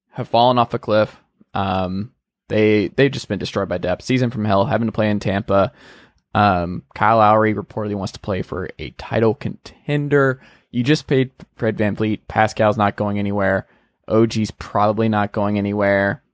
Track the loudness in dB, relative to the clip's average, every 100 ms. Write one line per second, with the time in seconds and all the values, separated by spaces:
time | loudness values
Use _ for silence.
0 | _ -12 0 4 4 4 0 -2 0 2
1 | 0 -4 _ _ _ -6 -2 -2 -2 -4
2 | -8 _ _ _ -4 2 4 4 2 2
3 | 0 0 -6 -6 -4 -4 -4 -4 -4 -4
4 | -2 0 0 -2 0 2 2 0 -2 0
5 | 0 0 -2 -2 0 2 2 -4 -20 -20
6 | _ _ _ 2 2 2 -2 -8 -12 -2
7 | 2 4 6 4 2 -2 -6 -8 -6 -6
8 | -6 -8 -6 -6 -6 -8 -10 -10 -14 -14
9 | -6 0 0 0 -6 -10 -16 -12 -6 -4
10 | 0 2 2 -2 -12 _ _ -2 0 0
11 | 2 0 0 -6 -20 -4 -4 0 -2 0
12 | -2 -4 -4 0 0 2 0 2 0 0
13 | -4 -2 -4 -2 0 0 -4 _ _ _
14 | 0 2 2 0 -4 -6 -6 0 0 2
15 | 0 0 -2 -2 -2 -2 -2 0 2 2
16 | 2 -2 _